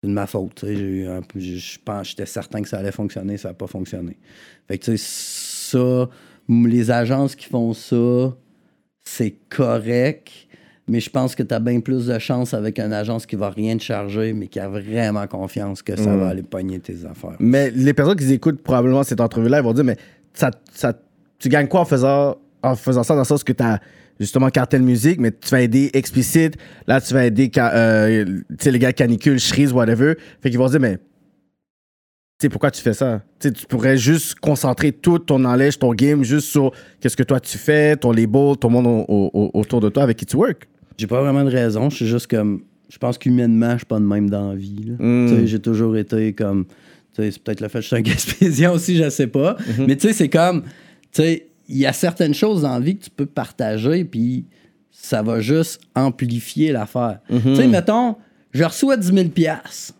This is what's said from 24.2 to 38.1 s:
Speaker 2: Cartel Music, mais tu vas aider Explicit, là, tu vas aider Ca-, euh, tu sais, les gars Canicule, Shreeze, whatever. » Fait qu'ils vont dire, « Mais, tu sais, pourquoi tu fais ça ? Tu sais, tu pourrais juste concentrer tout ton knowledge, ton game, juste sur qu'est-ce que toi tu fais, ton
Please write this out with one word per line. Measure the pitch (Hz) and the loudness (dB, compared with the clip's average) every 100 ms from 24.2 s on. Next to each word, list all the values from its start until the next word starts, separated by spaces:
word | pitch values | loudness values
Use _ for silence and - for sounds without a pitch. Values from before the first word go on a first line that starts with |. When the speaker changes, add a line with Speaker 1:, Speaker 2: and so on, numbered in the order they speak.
| 104 131 131 | -4 2 2
Speaker 2:
Cartel | 135 127 135 | 2 0 2
Music, | 127 123 135 180 | 4 4 2 2
mais | 117 | 0
tu | - - | -2 -2
vas | 131 | 2
aider | 123 123 139 | 4 2 2
Explicit, | 135 127 135 123 165 160 160 - - - | 0 -2 -2 2 2 2 -2 -20 -18 0
là, | 131 | 0
tu | - | 2
vas | 127 123 | 2 2
aider | 107 131 | 2 2
Ca-, | 135 117 | 2 2
euh, | - 113 110 107 110 | 4 4 4 4 2
tu | 98 95 - - | 0 -4 -8 -2
sais, | 147 | 0
les | 123 | 2
gars | 127 | 2
Canicule, | 127 120 113 - 131 | 2 2 2 2 2
Shreeze, | - - 143 | 0 2 2
whatever. » | 123 113 113 139 160 - - | 4 2 4 2 0 -6 -6
Fait | 135 | -4
qu'ils | 120 | 0
vont | 131 | 2
dire, « | 147 | 2
Mais, | 127 92 | 0 -2
tu | _ _ _ _ _ _ _ _ _ _ _ _ _ _ | _ _ _ _ _ _ _ _ _ _ _ _ _ _
sais, | 143 | -2
pourquoi | 101 139 | 0 -2
tu | - | 0
fais | 123 | -2
ça ? | 107 135 110 - _ | 0 -2 -2 -8 _
Tu | 147 | -4
sais, | |
tu | 113 - | -4 -6
pourrais | 127 127 135 | -2 2 4
juste | 120 160 - - | 4 2 0 -4
concentrer | - 147 139 123 151 | -2 0 0 0 0
tout | - - 170 | 0 2 2
ton | 170 135 | 2 2
knowledge, | 127 123 139 139 | 4 4 2 2
ton | 131 | 0
game, | 113 139 147 | 2 2 2
juste | 123 147 139 | 2 0 0
sur | 147 135 - - _ | 0 0 -2 -20 _
qu'est-ce | 123 - | -4 0
que | |
toi | 127 135 | 0 0
tu | - 101 | -2 -6
fais, | - 151 151 151 | 2 4 4 4
ton | 120 | 2